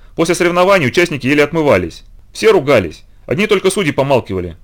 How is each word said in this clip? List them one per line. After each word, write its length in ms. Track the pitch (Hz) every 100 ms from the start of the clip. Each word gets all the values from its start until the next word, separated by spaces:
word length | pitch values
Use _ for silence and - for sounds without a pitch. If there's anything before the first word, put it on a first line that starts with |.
| -
После 220 | - 165 170
соревнований 500 | 175 175 180 196 131
участники 400 | 180 175 143 123
еле 160 | 147
отмывались. 600 | 147 160 147 101 85 - - - -
Все 200 | - 214
ругались. 520 | 196 139 127 87 - - - -
Одни 220 | 139 208
только 220 | 190 185
судьи 200 | 214 165
помалкивали. 680 | 143 135 131 - 92 87 82